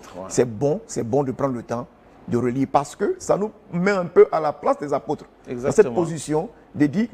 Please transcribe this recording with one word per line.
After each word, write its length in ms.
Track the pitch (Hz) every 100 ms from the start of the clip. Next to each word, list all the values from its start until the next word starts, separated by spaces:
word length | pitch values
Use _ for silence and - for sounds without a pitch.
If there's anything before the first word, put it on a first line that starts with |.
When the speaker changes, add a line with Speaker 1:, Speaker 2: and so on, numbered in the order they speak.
| -
Speaker 1:
apôtres, 60 | 90
ouais. 60 | 95
Speaker 2:
C'est 160 | -
bon, 360 | 120 107 143 196 -
c'est 160 | -
bon 200 | 117 135
de 80 | 131
prendre 220 | 113 135
le 80 | 120
temps 240 | - 120 - - - - -
de 80 | 117
relire 300 | 123 127 135
parce 240 | 143 143
que 200 | - 208 370
ça 200 | - 151
nous 120 | 214 - -
met 200 | 175 190
un 120 | 196
peu 220 | 175 202 208
à 100 | 160
la 120 | 151
place 260 | 143 240 277
des 140 | 147
apôtres. 320 | 135 147 147
Dans 60 | - - -
cette 60 | 123
Speaker 1:
Exactement. 360 | 135 175 151
Speaker 2:
position 560 | 139 160 160 143 151 214 - -
de 120 | 120 147
dire, 200 | 175 233